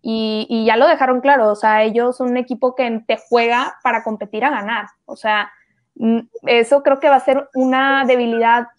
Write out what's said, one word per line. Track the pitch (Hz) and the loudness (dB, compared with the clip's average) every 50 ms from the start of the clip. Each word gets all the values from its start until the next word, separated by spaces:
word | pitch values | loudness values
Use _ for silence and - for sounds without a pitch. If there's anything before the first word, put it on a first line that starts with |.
y, | _ 233 220 220 220 220 214 214 220 - | _ -6 -4 -4 -4 -4 -4 -4 -4 -4
y | 240 226 220 | -4 -2 0
ya | 220 220 | 0 2
lo | 226 269 | 4 4
dejaron | 330 330 302 277 254 254 254 | 4 4 2 2 0 0 0
claro, | 240 277 285 269 226 214 | 2 2 2 4 4 2
o | 208 | 0
sea, | 202 - 220 214 214 220 | 0 0 2 2 2 2
ellos | 220 208 233 233 247 254 - | 2 0 0 0 -2 -2 -2
son | 262 247 | -4 -2
un | 247 | -2
equipo | 254 247 247 254 220 - 254 247 | -4 -4 -6 -6 -2 -2 -2 -2
que | - 254 233 226 220 226 _ | -2 -4 -4 -4 -6 -4 _
te | 226 220 - _ | -6 -6 -4 _
juega | 240 240 233 233 240 240 269 - - - _ | 0 0 2 2 0 -2 -2 -4 -8 -4 _
para | 247 233 226 226 | -2 -2 -2 -4
competir | 226 220 208 214 196 - 214 240 | -6 -8 -8 -10 -10 -8 -4 -2
a | 285 | -2
ganar, | 294 226 202 208 233 220 208 202 _ _ _ | -2 -2 -6 -6 -6 -8 -8 -10 _ _ _
o | - 285 | -20 -20
sea, | - - 220 214 208 202 - - _ _ _ _ _ _ _ _ | -8 -4 -4 -2 -2 -4 -6 -12 _ _ _ _ _ _ _ _
mm, | - 226 226 226 233 233 _ _ - - | -4 -2 0 0 0 -4 _ _ -12 -2
eso | - 240 233 226 226 285 285 277 | 0 2 2 2 2 2 2 2
creo | 294 277 277 | 2 0 2
que | 320 294 | 2 2
va | 285 | 2
a | 254 | 4
ser | 254 - 262 277 277 - _ | 2 2 -2 -2 -2 -6 _
una | 262 262 262 254 262 269 269 269 269 269 | -2 0 0 0 0 0 0 0 0 2
debilidad | 247 254 247 240 233 226 226 226 226 233 240 233 233 _ | 2 0 0 0 -2 -2 0 2 2 2 2 0 -6 _